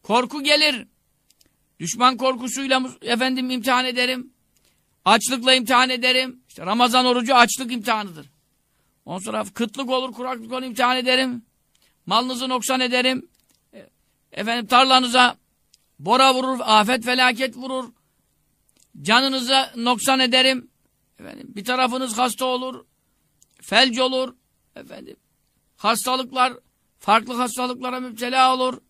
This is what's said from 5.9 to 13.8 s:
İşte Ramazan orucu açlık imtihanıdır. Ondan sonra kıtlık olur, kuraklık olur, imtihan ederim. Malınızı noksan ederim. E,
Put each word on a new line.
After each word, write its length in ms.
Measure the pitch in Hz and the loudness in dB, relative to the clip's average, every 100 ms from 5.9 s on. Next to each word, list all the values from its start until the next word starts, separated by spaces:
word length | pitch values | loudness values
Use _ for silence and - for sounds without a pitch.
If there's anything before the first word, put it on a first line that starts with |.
| 254 247 254 262 - _ | 0 0 0 -2 -10 _
İşte 160 | - | -10
Ramazan 400 | 165 226 240 254 | -4 2 4 4
orucu 300 | 254 247 233 | 4 2 4
açlık 360 | 254 240 - 247 | 6 6 2 -6
imtihanıdır. 560 | 247 208 220 202 156 139 _ _ _ _ _ _ _ | -6 -4 -4 -4 -14 -20 _ _ _ _ _ _ _
Ondan 140 | - 180 | -12 -10
sonra 240 | 208 214 208 | -6 -6 -6
kıtlık 360 | - 233 269 254 | -6 -6 -6 -4
olur, 220 | 262 262 | -4 -4
kuraklık 380 | 240 254 247 226 | -10 -10 -10 -8
olur, 120 | 254 | -8
imtihan 340 | 262 226 247 254 | -8 0 0 2
ederim. 480 | 254 254 262 240 _ _ _ _ _ _ | 0 0 0 -6 _ _ _ _ _ _
Malınızı 440 | - 214 254 247 254 | 0 0 0 -6 -4
noksan 300 | 254 - 262 | -4 -2 -2
ederim. 500 | 254 247 247 262 - _ _ _ _ | 0 0 0 -2 -8 _ _ _ _
E, 160 | - | -20